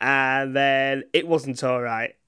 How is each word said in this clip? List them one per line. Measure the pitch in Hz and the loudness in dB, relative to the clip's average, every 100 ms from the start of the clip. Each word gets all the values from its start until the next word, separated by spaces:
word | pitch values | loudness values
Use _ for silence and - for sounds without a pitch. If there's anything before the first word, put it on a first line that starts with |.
and | 131 139 131 135 131 | 0 2 2 0 0
then | 135 139 135 135 135 - | 0 2 2 0 -2 -2
it | 165 165 | -2 2
wasn't | 160 135 123 | 0 -2 -4
all | 131 123 | -2 -2
right. | 120 113 113 - | -2 -4 -6 -8